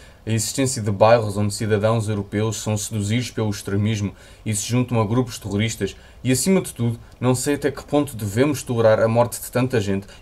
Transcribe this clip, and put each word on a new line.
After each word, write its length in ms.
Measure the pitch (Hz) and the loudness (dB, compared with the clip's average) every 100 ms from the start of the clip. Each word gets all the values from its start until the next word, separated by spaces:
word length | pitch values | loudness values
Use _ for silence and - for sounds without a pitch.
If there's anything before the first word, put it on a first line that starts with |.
| - - - | -20 -14 -4
a 40 | |
existência 520 | 113 - - 131 131 | -2 -2 -2 -2 -2
de 80 | 107 | -4
bairros 480 | 98 107 120 107 101 | 4 6 6 4 -2
onde 160 | 104 | -2
cidadãos 520 | 101 107 107 107 117 107 | -2 0 2 2 0 0
europeus 560 | 104 98 104 110 107 | -4 -2 -2 -2 -2
são 140 | - 107 | -4 -4
seduzidos 540 | - 110 101 117 117 | -4 -4 -2 -2 -2
pelo 180 | - 110 | -4 -4
extremismo 640 | 98 - 98 104 110 101 - - - | -4 -4 -2 0 0 -4 -6 -20 -12
e 100 | - | -6
se 140 | 104 - | -4 -2
juntam 320 | 120 123 117 | -2 0 0
a 60 | 104 | 2
grupos 320 | 120 120 - | 0 -2 -6
terroristas 580 | 104 101 113 - 98 - - - | -4 -2 -2 -2 -6 -6 -18 -8
e, 80 | 123 | -2
acima 300 | 131 190 190 | 0 2 2
de 140 | - | 0
tudo, 260 | - 120 117 - - | -2 -2 -2 -10 -4
não 160 | 123 | 0
sei 200 | 127 147 | 0 0
até 160 | 143 147 | 0 -2
que 120 | 139 | -4
ponto 320 | - 147 143 | -2 0 0
devemos 480 | 110 107 104 143 143 | -4 -4 2 2 0
tolerar 380 | - 117 113 107 | -2 2 4 6
a 80 | 110 | 4
morte 320 | 113 120 - | 4 2 -2
de 100 | - | -4
tanta 300 | 123 127 123 | -2 0 0
gente, 260 | 98 98 98 - | 0 -2 -4 -10